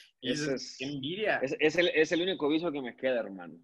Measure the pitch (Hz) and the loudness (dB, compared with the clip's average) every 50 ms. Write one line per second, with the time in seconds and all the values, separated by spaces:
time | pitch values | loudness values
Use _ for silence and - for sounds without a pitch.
0 | - - _ _ - 131 131 147 147 147 135 120 - - - - 131 139 147 139 | -20 -20 _ _ -4 -4 -2 -2 0 -2 -2 -4 -6 -10 -10 -8 -6 -6 -6 -4
1 | 127 147 180 208 214 190 143 120 127 131 156 - 147 156 156 175 175 175 - 151 | -4 -4 -4 -2 0 0 0 2 0 -2 0 2 2 4 6 4 4 4 6 4
2 | 160 147 175 160 175 190 185 - 147 143 156 160 170 170 143 143 131 117 117 - | 4 4 4 0 2 0 -2 0 0 2 2 2 0 -2 -4 -4 -6 -8 -6 -2
3 | 131 131 127 117 107 98 98 92 87 82 78 85 | 0 0 0 0 -2 -4 -6 -10 -12 -14 -16 -16